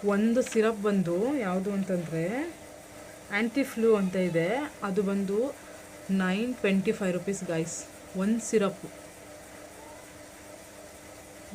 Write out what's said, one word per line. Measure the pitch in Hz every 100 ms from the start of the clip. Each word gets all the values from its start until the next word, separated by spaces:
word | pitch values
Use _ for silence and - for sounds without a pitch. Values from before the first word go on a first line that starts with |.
| 202
ಒಂದು | 202 220 233
ಸಿರಪ್ | 247 226 220 214
ಬಂದು | 208 202 170 175 226 294
ಯಾವುದು | 202 180 190
ಅಂತಂದ್ರೆ | 196 190 180 160 165 165 240 339 - - - - - - - -
ಆ್ಯಂಟಿ | 202 233 277
ಫ್ಲೂ | 269 - 226 214
ಅಂತ | 190 185
ಇದೆ, | 180 165 165 247 294 -
ಅದು | 202 190
ಬಂದು | 190 202 190 202 262 - - - - - -
ನೈನ್ | 196 185 190 240 247
ಟ್ವೆಂಟಿ | 208 190 190
ಫೈವ್ | 214 196
ರುಪೀಸ್ | 180 175 196
ಗೈಸ್, | 180 165 165 - - - - 185
ಒಂದು | 196 233
ಸಿರಪ್. | - 220 196 196 - - - - - - - - - - - - - - - - - - - - - - - - - - -